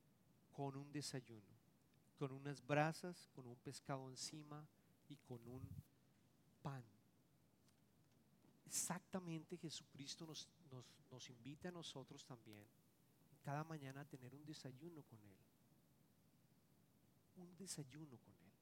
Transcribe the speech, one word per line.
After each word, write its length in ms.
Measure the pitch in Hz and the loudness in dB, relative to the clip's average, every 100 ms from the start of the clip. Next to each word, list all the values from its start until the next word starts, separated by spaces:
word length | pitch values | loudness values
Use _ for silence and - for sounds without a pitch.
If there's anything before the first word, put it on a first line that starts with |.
| - - - - - | -20 -20 -20 -20 -8
con 240 | - 139 135 | 0 2 2
un 160 | 143 | -2
desayuno, 640 | 147 139 135 117 113 101 107 - - - - - - | 0 2 0 -2 -8 -10 -18 -20 -20 -20 -20 -20 2
con 140 | 139 | 2
unas 320 | 135 143 135 | 4 0 0
brasas, 640 | 123 147 156 160 180 175 - | 10 12 12 10 0 -2 -8
con 120 | - 127 | -8 -8
un 100 | 120 | -6
pescado 540 | - 131 - 135 131 | -4 -4 0 0 0
encima 560 | 127 - 156 147 147 151 - - - - | -2 -2 -2 -4 -6 -8 -16 -20 -20 -14
y 80 | 143 | -12
con 300 | - 120 117 | -6 -4 -4
un 180 | 123 107 - - - - - - - - - | -4 -2 -4 -6 -14 -20 -20 -20 -20 -20 -4
pan. 220 | 147 135 113 - - - - - - - - - - - - - - - - - - | 0 0 -4 -14 -20 -20 -20 -20 -20 -20 -20 -20 -20 -20 -20 -20 -20 -20 -20 -18 0
Exactamente 920 | - - 180 - 190 175 160 156 175 | 4 4 2 0 0 2 0 0 -2
Jesucristo 720 | 151 - - - 139 - 160 | 0 -2 -4 -6 -4 -4 -4
nos, 220 | 147 - - 143 | -4 -6 -12 -10
nos, 140 | 127 117 - - | -8 -8 -14 -12
nos 200 | 127 - | -10 -8
invita 380 | 123 123 151 180 | -6 -6 -2 -2
a 40 | |
nosotros 520 | 175 156 139 127 139 - | -2 -2 -4 -4 -8 -8
también 400 | 123 113 104 104 - - - - - - - | -8 -8 -12 -12 -18 -20 -20 -20 -20 -20 -6
cada 220 | - 143 | 2 2
mañana 380 | 156 160 135 135 | 4 0 -2 -4
a 20 | |
tener 300 | 143 135 123 | -4 -6 -6
un 100 | 135 | -8
desayuno 580 | 151 151 135 127 170 160 | -6 -6 -6 -6 -6 -8
con 200 | - 110 | -10 -14
Él. 120 | 104 95 - - - - - - - - - - - - - - - - - - - 190 | -14 -18 -20 -20 -20 -20 -20 -20 -20 -20 -20 -20 -20 -20 -20 -20 -20 -20 -20 -20 -18 -12
Un 200 | 175 170 | -12 -6
desayuno 640 | 190 - 135 143 156 120 | -4 -2 -4 -8 -10 -12
con 160 | - | -16
Él, 180 | - - - | -20 -20 -20